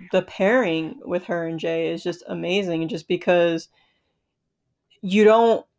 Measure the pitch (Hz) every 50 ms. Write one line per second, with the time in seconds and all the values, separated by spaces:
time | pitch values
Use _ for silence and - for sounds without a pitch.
0 | 185 180 - 185 180 - - - 190 196 240 262 233 175 160 165 160 156 - -
1 | - - 175 180 180 - 175 170 165 165 165 160 165 170 165 165 165 160 165 170
2 | - 175 170 - - - 185 170 165 170 185 202 196 175 165 165 165 160 165 160
3 | - - 180 175 - 196 180 175 170 170 165 165 - - _ _ _ _ _ _
4 | _ _ _ _ _ _ _ _ _ _ _ _ _ _ _ _ _ _ _ _
5 | - 185 190 214 208 214 220 226 233 226 220 - - _ _